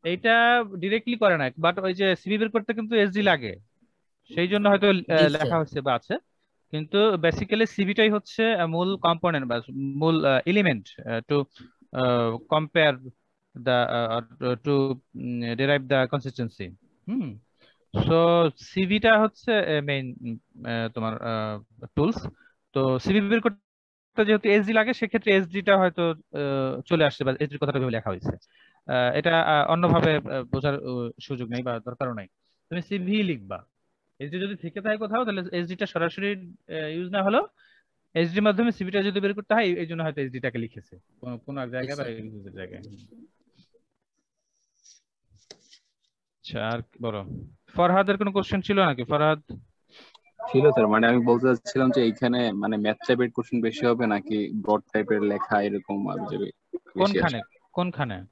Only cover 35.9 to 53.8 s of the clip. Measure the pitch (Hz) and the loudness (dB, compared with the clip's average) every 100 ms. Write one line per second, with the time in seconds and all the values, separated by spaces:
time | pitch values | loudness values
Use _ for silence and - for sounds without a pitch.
35.9 | 165 170 165 202 196 180 185 _ 160 156 | -2 -4 -2 -6 -6 -12 -20 _ -8 -8
36.9 | 160 180 196 190 233 415 _ _ _ _ | -8 -4 -2 2 2 -2 _ _ _ _
37.9 | _ _ 165 170 180 214 196 233 - 180 | _ _ 0 0 2 2 4 0 0 -2
38.9 | 202 196 202 196 202 208 214 202 175 165 | -2 0 0 -2 -4 0 2 2 -2 -4
39.9 | 165 160 147 135 123 123 117 113 - - | -4 -4 -4 -6 -4 -6 -6 -8 -12 -20
40.9 | 90 _ _ 123 120 - 139 123 127 131 | -20 _ _ -14 -14 -12 -10 -8 -6 -8
41.9 | 143 127 113 110 107 98 95 92 92 101 | -8 -8 -10 -14 -16 -18 -16 -16 -16 -20
42.9 | 101 101 - - _ _ _ _ _ _ | -20 -20 -20 -20 _ _ _ _ _ _
43.9 | _ _ _ _ _ _ _ _ _ _ | _ _ _ _ _ _ _ _ _ _
44.9 | _ _ _ _ _ _ - _ _ _ | _ _ _ _ _ _ -20 _ _ _
45.9 | _ _ _ _ _ - 113 110 120 120 | _ _ _ _ _ -12 -8 -6 -6 -10
46.9 | _ 120 107 95 - - _ _ - 175 | _ -8 -8 -10 -14 -16 _ _ 0 2
47.9 | 185 196 196 202 196 185 196 185 196 180 | 4 2 0 0 -2 -2 -4 0 2 2
48.9 | 127 120 147 151 156 _ - _ _ _ | 0 -2 2 2 0 _ -18 _ _ _
49.9 | - - _ _ _ - 131 147 127 107 | -20 -20 _ _ _ 0 4 4 4 4
50.9 | 107 117 123 117 117 127 120 - 135 131 | 4 4 4 4 4 4 0 -2 0 2
51.9 | 123 117 107 123 123 117 101 101 107 104 | 2 2 0 -2 0 -2 -2 -4 -2 -2
52.9 | 107 - 123 123 120 117 120 113 110 | -2 0 0 2 -2 -4 -2 -2 0